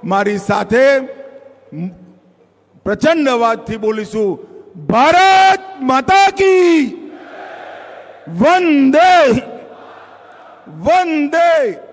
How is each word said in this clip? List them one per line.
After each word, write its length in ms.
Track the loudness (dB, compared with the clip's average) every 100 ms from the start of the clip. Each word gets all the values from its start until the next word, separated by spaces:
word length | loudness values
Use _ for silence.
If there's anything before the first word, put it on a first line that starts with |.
મારી 340 | -2 -2 -2 -4
સાથે 600 | -4 -4 0 2 4 2 -4 -16 -20 -20 -20 _ _ -12 -12 -12 -20 _ _ _ _ _ _ _
પ્રચંડ 440 | -8 -2 0 0 0
અવાજથી 480 | 0 0 -2 -8 -6
બોલીશું, 640 | -4 -4 -6 -4 -4 -4 -12 -20 -20 -10 -2
"ભારત 960 | 2 4 4 4 4 4 2 -4 -8
માતા 480 | -2 -2 2 2 2
કી, 540 | 2 0 2 2 2 -2 -8 -18 -20 -20 -20 -20 -18 -20 -20 -20 -20 -20 -20 -14
વંદે, 1000 | -2 2 2 2 2 2 4 4 4 4 0 -4 -18 -20 -20 -20 -20 -20 -20 -20 -20 -20 -20 -20
વંદે." 1040 | -8 0 0 0 -4 -2 0 0 0 -2 -6 -18